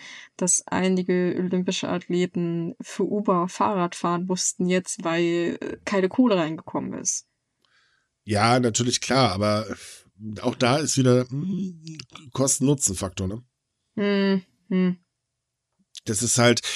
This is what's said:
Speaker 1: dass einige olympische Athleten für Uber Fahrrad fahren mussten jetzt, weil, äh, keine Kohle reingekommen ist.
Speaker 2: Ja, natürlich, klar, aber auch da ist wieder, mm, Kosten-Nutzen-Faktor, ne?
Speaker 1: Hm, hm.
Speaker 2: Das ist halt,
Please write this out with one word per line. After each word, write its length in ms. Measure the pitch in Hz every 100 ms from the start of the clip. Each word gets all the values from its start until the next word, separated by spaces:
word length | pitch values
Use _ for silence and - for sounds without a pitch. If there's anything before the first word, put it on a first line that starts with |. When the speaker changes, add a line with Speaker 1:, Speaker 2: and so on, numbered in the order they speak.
| - - - -
Speaker 1:
dass 280 | 180 - -
einige 680 | - 185 185 180 180 180 -
olympische 520 | 180 180 180 180 -
Athleten 840 | 180 - 175 180 - 170 170 170 -
für 240 | - -
Uber 440 | 196 208 208 180 175
Fahrrad 460 | - 214 202 175
fahren 300 | - 170 175
mussten 420 | 185 180 - - 180
jetzt, 380 | 185 180 -
weil, 540 | 175 165 170 170 170 -
äh, 160 | - -
keine 240 | - 196 185
Kohle 280 | - 254 185
reingekommen 560 | 156 160 - 147 131
ist. 320 | - - - - _ _ _ _ _ _ _ _ _
Speaker 2:
Ja, 360 | - 104 113 127
natürlich, 420 | 123 107 120 117
klar, 300 | - 127 123
aber 340 | 92 104 104 110 - - - _ - 107 107
auch 120 | 123
da 220 | - 123 143
ist 200 | 143 -
wieder, 300 | 127 123 127
mm, 720 | 135 185 196 190 165 160 156 - - -
Kosten-Nutzen-Faktor, 920 | - 135 - 127 143 135 92 95 - 92
ne? 160 | 110 - _ _ _ _ -
Speaker 1:
Hm, 460 | 202 202 196 190 - _ -
hm. 280 | 185 185 180 _ _ _ _ _ _ _ _ _ -
Speaker 2:
Das 180 | - 107
ist 160 | 117 -
halt, 220 | 120 120 -